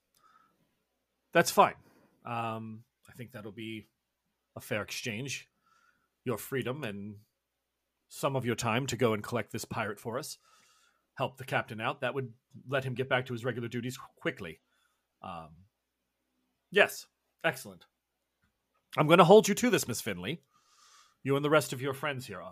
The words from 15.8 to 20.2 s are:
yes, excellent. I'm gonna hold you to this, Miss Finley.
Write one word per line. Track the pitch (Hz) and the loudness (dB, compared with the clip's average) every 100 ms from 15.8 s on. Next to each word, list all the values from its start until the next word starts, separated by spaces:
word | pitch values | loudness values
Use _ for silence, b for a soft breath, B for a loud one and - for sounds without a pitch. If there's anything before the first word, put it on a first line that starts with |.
| _ _ _ _ _ _ _ _ _ | _ _ _ _ _ _ _ _ _
yes, | 185 160 - - _ _ _ | 4 4 2 -16 _ _ _
excellent. | 143 - 104 87 - _ _ _ _ _ _ _ _ _ _ - | -4 -4 -12 -18 -20 _ _ _ _ _ _ _ _ _ _ 0
I'm | 151 | 8
gonna | 170 170 | 10 12
hold | 214 196 | 10 10
you | 202 | 2
to | 240 | 2
this, | 180 - | 2 0
Miss | 113 | -4
Finley. | 117 87 | -6 -6